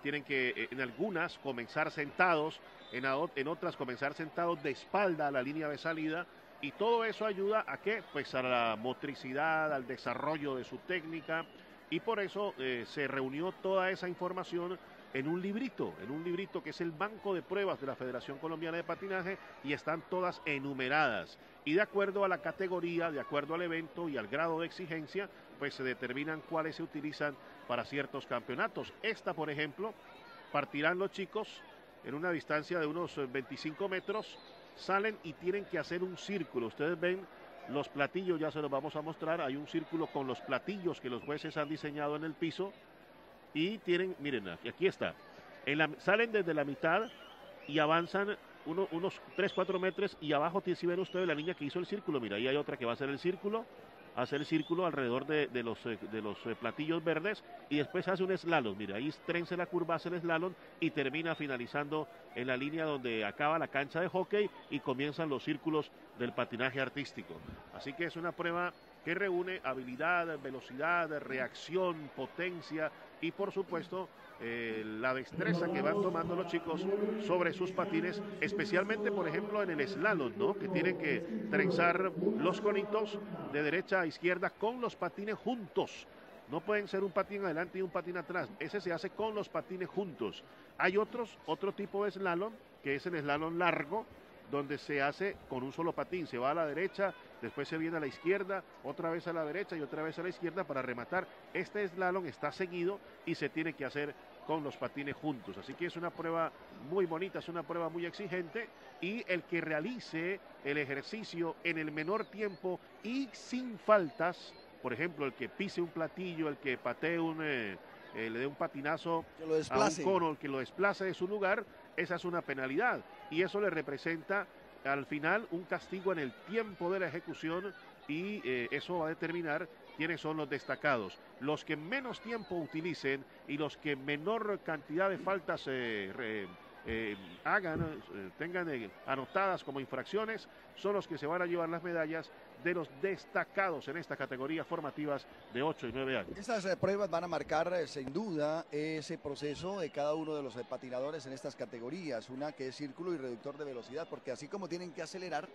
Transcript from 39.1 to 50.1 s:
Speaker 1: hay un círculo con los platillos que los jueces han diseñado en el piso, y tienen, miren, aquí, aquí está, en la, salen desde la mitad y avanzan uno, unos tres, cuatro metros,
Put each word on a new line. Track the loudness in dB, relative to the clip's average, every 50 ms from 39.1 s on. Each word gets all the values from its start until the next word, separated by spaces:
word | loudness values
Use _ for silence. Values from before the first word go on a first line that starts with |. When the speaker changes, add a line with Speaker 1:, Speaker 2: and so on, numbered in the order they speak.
| -6 -4 0 0 2 2
Speaker 1:
hay | 2 0 0
un | -2 -4 -2
círculo | -2 -2 -2 0 0 0 0 0
con | 0 -2 0 0
los | -2 -2
platillos | 0 0 0 0 2 0 -4 0 0 -2 -2 0
que | -4 -4
los | -4 -4 -2
jueces | -2 -4 -2 -2 -4 0 0
han | 0 0
diseñado | 0 -2 -2 -4 -2 0 0 0 0 0
en | -2
el | -4 -4
piso, | -2 -2 -2 0 0 -4 -4 -4 -12 -20 -20 -20 -20 -20 -20 -20 -20 -20 -20 -20 -20 -20 -6 0
y | 2 2 2 2 -2
tienen, | 2 4 4 4 4 2 -2 -2
miren, | -2 0 0 0 0 -2
aquí, | -8 -6 -6 -8
aquí | -2 4 4
está, | 4 4 4 0 0 0 -4 -14 -18 -18 -18 -18 -18 -18 -6 0
en | 2 4 4
la, | 4 4 2 0
salen | 4 4 6 6 6 4
desde | 4 2 4 4 4
la | 2 2
mitad | 2 0 2 4 6 6 6 4 0 -6 -14 -18 -18 -18 -18 -18 -18 -18 -14 -10 -2
y | 4 4
avanzan | 6 6 6 6 4 4 2 0 0 0 -2 -6 -8 -18 -20 -10 -6
uno, | -4 0 0 0 0
unos | 0 0 0 0 -2 -2 -14 -8 0 2
tres, | 2 2 4
cuatro | 2 2 2 2 2
metros, | 2 2 2 2 0 0